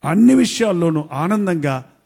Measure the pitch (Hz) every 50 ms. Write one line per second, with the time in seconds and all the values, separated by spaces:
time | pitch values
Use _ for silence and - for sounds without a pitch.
0 | - 143 160 202 226 247 262 262 254 - - - 226 214 185 175 170 170 160 156
1 | 147 151 139 135 151 180 214 214 202 190 180 165 147 147 135 131 131 _ _ _
2 | _